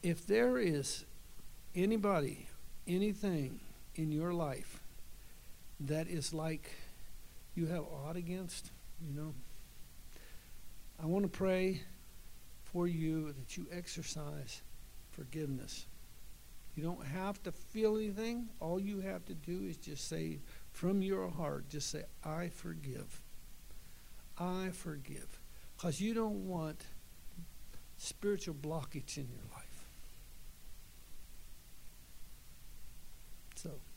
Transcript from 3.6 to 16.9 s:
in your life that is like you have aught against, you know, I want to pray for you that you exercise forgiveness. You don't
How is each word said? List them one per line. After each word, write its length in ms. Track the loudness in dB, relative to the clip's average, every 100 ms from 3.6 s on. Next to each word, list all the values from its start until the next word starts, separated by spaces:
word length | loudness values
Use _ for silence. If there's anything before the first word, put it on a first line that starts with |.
| -6 -8 -6 2
in 160 | 4
your 220 | 4 4
life 480 | 4 2 2 -2 -4 -8 -6 -6 -6 -8 -10 -10 -8 -8 -4
that 280 | 2 2 2
is 260 | 0 0
like 380 | 0 0 0 -4 -6 -8 -6 -6 -6 -8 -10 -4 2
you 120 | 4
have 160 | 4
aught 320 | 0 -2 0 0
against, 560 | 0 -2 -2 -4 -6 -8 -6 -4
you 120 | 0
know, 200 | 0 0 -2 -2 -4 -6 -8 -8 -8 -10 -8 -8 -10 -8 -6 -6 -6 -8 -2
I 40 | 4
want 180 | 6
to 60 | 6
pray 520 | 4 6 8 6 4 -2 -8 -10 -10 -10 -10 -10 -8
for 240 | -2 4 4
you 460 | 6 4 4 0
that 240 | -2 -4 -4
you 100 | -4
exercise 920 | -4 -4 -4 -2 -2 -2 -2 -4 -6 -8 -8 -8 -10 -8
forgiveness. 760 | -8 -4 -2 0 0 -2 -6 -6 -8 -8 -8 -8 -8 -8 -8 -4 -2
You 80 |
don't 220 | 0